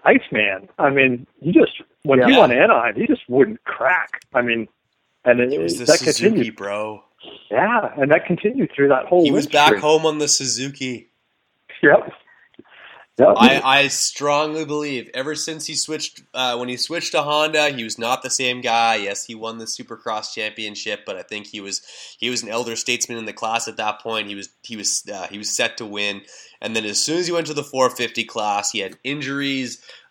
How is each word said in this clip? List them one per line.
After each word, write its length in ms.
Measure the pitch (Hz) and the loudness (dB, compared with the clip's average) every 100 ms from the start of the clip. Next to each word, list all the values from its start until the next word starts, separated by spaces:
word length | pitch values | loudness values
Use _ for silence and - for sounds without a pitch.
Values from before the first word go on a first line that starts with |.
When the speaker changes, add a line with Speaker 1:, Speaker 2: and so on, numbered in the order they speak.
Speaker 1:
Iceman. 640 | - 226 - 120 104 95 98 - | 2 2 2 0 0 -2 -8 0
I 100 | 151 | 2
mean, 380 | 139 131 120 120 _ | 4 2 0 -8 _
he 120 | 151 | 2
just, 280 | 254 - - - _ | 4 4 0 -18 _
when 180 | 147 135 | 2 4
he 120 | 123 | 6
Speaker 2:
Yeah. 60 | 147 | 8
Speaker 1:
won 100 | 151 | 6
Anaheim, 460 | 123 208 151 117 107 | 6 6 4 2 0
he 100 | 233 | 0
just 160 | 285 - | -2 0
wouldn't 340 | 127 139 220 | 4 4 0
crack. 600 | - - 131 180 101 - - | -10 -2 0 0 -2 -12 -4
I 80 | 131 | -2
mean, 240 | 120 117 107 _ _ _ _ _ | 0 -2 -4 _ _ _ _ _
and 140 | 123 120 | 2 2
it, 140 | 123 | 2
Speaker 3:
It 80 | 151 | 0
was 180 | 165 165 | -2 0
the 60 | |
Speaker 1:
that 160 | 123 151 | 2 4
Speaker 3:
Suzuki, 280 | 127 143 196 | 2 2 2
Speaker 1:
continued. 280 | 208 113 107 | 2 0 -6
Speaker 3:
bro. 480 | 98 104 107 107 _ _ - - _ | -6 -6 -6 -10 _ _ -20 -20 _
Speaker 1:
Yeah, 400 | 110 190 233 - 147 | 0 2 0 -2 -2
and 140 | 139 | 2
that 160 | 160 175 | 2 2
continued 460 | 175 208 269 170 | -2 0 0 -2
through 140 | - 143 | 2 4
that 180 | 131 - | 2 4
whole 160 | 180 | 4
Speaker 3:
He 80 | 156 | 4
was 160 | 139 143 | 4 2
Speaker 1:
win 60 | |
Speaker 3:
back 140 | 147 147 | 4 6
Speaker 1:
streak. 140 | - | 4
Speaker 3:
home 220 | 151 156 | 4 4
on 140 | 160 151 | 4 0
the 80 | 147 | 0
Suzuki. 840 | - 135 113 139 139 131 120 - _ _ _ _ _ - - | 0 -2 -6 -6 -6 -8 -8 -14 _ _ _ _ _ -20 2
Speaker 1:
Yep. 320 | 147 156 - - _ _ _ - _ - - - _ - | 6 6 4 -12 _ _ _ -20 _ -20 -20 -20 _ 4
Yep. 140 | 135 - | 4 8
Speaker 3:
I, 240 | 123 135 | 6 6
I 240 | 131 139 139 | 4 4 2
strongly 760 | - - - 143 147 156 156 | 0 -4 -2 0 0 -2 -4
believe 460 | 151 151 147 131 110 | -6 -6 -6 -8 -8
ever 220 | 127 135 | -8 -6
since 320 | 151 - 156 147 | -6 -8 -10 -8
he 80 | |
switched, 480 | 151 - 156 - - _ | -6 -6 -6 -8 -14 _
uh, 220 | 123 127 120 | -4 -2 -2
when 120 | 123 | -6
he 80 | 123 | -6
switched 340 | - 165 - | -6 -6 -2
to 100 | 160 | -2
Honda, 480 | 143 151 156 156 147 | 0 0 2 2 0
he 120 | 131 | -2
was 160 | 113 104 | -8 -6
not 240 | 117 127 | -4 -4
the 80 | 127 | -4
same 300 | - 127 123 | -4 -2 -2
guy. 340 | 120 117 113 | 0 2 2
Yes, 300 | 110 98 101 | 0 -2 -8
he 100 | - | -10
won 240 | 110 110 113 | -12 -10 -10
the 60 | |
Supercross 680 | 110 - - 110 - 110 107 | -12 -12 -14 -14 -8 -8 -8
championship, 680 | - 107 110 107 101 110 101 | -8 -8 -8 -10 -10 -8 -8
but 120 | - 92 | -8 -12
I 60 | |
think 260 | - 107 101 | -12 -14 -12
he 120 | 107 | -14
was, 220 | 98 95 - - - - | -10 -10 -12 -20 -20 -8
he 100 | 117 | -6
was 140 | 123 | -6
an 40 | 110 | -6
elder 280 | 113 117 110 | -6 -6 -6
statesman 420 | - 120 - 120 | -4 -4 -4 -8
in 60 | |
the 80 | 107 | -10
class 340 | 104 113 117 113 | -8 -4 -4 -6
at 100 | 110 | -6
that 240 | 107 104 | -6 -6
point. 280 | 117 110 101 | -6 -6 -6
He 80 | 101 | -10
was, 140 | 95 _ | -14 _
he 140 | - 110 | -16 -8
was, 260 | 95 - - | -6 -6 -8
uh, 140 | 101 87 | -12 -12
he 100 | 104 | -10
was 140 | 104 | -8
set 280 | - 117 - | -4 -4 -4
to 60 | |
win. 380 | 110 104 104 98 - - - _ | -10 -6 -6 -6 -14 -20 -20 _
And 160 | 110 113 | -8 -6
then 80 | |
as 180 | 107 101 | -4 -4
soon 160 | - 165 | -4 -4
as 80 | 175 | -2
he 60 | |
went 160 | 170 147 | -4 -4
to 60 | |
the 100 | 143 | -8
four 260 | 135 131 127 | -6 0 0
fifty 320 | - 117 - | 0 -6 -6
class, 480 | 110 117 104 101 101 | -6 -4 -2 -2 -4
he 80 | 107 | -6
had 180 | 95 104 | -8 -10
injuries. 800 | 127 147 135 139 139 135 123 - - - _ | -10 -8 -8 -6 -6 -6 -8 -12 -20 -20 _